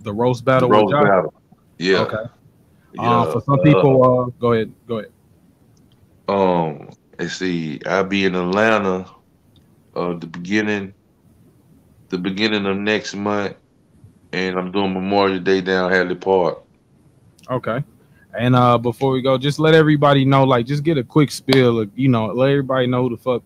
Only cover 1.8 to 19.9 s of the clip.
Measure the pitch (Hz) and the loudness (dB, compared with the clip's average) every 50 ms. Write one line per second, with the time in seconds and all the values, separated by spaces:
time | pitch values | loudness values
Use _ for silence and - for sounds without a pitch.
1.8 | 85 95 92 90 110 - 110 107 113 117 _ _ _ _ _ _ _ _ _ _ | 0 2 2 2 0 -2 -4 -8 -10 -10 _ _ _ _ _ _ _ _ _ _
2.8 | _ _ - - 110 117 120 117 120 78 - 113 - 139 139 135 - 151 147 - | _ _ -10 -4 -2 0 2 2 2 0 -2 -4 -2 0 0 4 4 4 4 4
3.8 | 160 139 131 131 127 127 127 127 123 123 123 - 120 120 117 113 107 - - _ | 4 4 4 4 4 4 4 2 -2 -4 -6 -4 -2 0 0 0 -2 -4 -10 _
4.8 | _ 117 117 107 - - _ _ _ _ _ _ _ _ _ _ _ _ _ _ | _ -10 -10 -10 -10 -12 _ _ _ _ _ _ _ _ _ _ _ _ _ _
5.8 | _ _ _ _ _ _ _ _ - - 101 98 95 92 87 85 82 78 73 71 | _ _ _ _ _ _ _ _ -6 -4 -2 0 2 2 2 0 -2 -4 -6 -12
6.8 | - - - _ _ _ _ - 87 82 - - 92 92 87 85 80 78 69 - | -16 -20 -20 _ _ _ _ -10 -10 -10 -8 -6 -6 -4 -4 -4 -6 -6 -10 -8
7.8 | - 78 90 98 95 92 101 98 95 95 90 90 90 90 95 104 110 113 110 104 | -6 -2 -2 -2 -2 0 -2 0 0 0 -2 -2 -2 -2 0 2 2 2 2 0
8.8 | 98 95 92 95 92 - - _ _ _ _ _ _ _ _ _ _ _ _ _ | 0 -2 -4 -4 -6 -10 -18 _ _ _ _ _ _ _ _ _ _ _ _ _
9.8 | _ _ - - 87 87 87 85 82 82 82 87 87 92 104 107 104 107 104 101 | _ _ -8 -6 -6 -6 -6 -8 -10 -14 -14 -12 -8 -4 -4 -2 -2 -2 -4 -6
10.8 | 98 95 - _ _ _ _ _ _ _ _ _ _ _ _ _ _ _ _ _ | -6 -10 -16 _ _ _ _ _ _ _ _ _ _ _ _ _ _ _ _ _
11.8 | _ _ _ _ _ - 95 90 90 98 95 98 110 107 107 104 98 98 98 101 | _ _ _ _ _ -10 -8 -6 -6 -6 -4 -2 -2 -2 -2 -2 -2 -2 -4 -4
12.8 | 101 107 107 101 - - - 101 101 104 104 104 101 - - _ _ _ _ _ | -2 -2 -2 -4 -4 -8 -10 -6 -4 -4 -4 -4 -4 -6 -8 _ _ _ _ _
13.8 | _ _ _ _ - - _ _ _ - - 90 92 92 92 92 92 90 92 101 | _ _ _ _ -20 -20 _ _ _ -10 -8 -6 -4 -4 -4 -4 -6 -4 -2 -2
14.8 | 98 95 92 92 92 95 101 101 98 98 95 90 87 95 95 95 90 95 95 92 | -2 -2 -2 -4 -4 0 0 2 2 2 0 -2 0 0 0 0 0 0 -2 0
15.8 | 92 90 92 92 90 90 90 90 - 95 95 92 85 80 - - - _ _ _ | 0 2 2 0 0 0 -4 -6 -2 0 2 2 2 0 -4 -6 -12 _ _ _
16.8 | _ _ _ _ _ _ _ _ _ _ _ _ _ - 127 123 - 113 110 135 | _ _ _ _ _ _ _ _ _ _ _ _ _ -8 -8 -6 -6 -6 -6 -6
17.8 | 147 _ _ _ _ _ _ _ _ _ - 104 120 123 127 123 123 120 120 117 | -8 _ _ _ _ _ _ _ _ _ -8 -4 0 2 4 4 4 4 4 2
18.8 | 117 123 117 - 135 135 131 131 120 135 131 127 135 147 143 156 156 156 160 160 | 0 -2 -4 -2 -2 -2 -2 0 0 0 0 0 0 -2 -2 0 2 4 6 6
19.8 | 156 151 | 6 4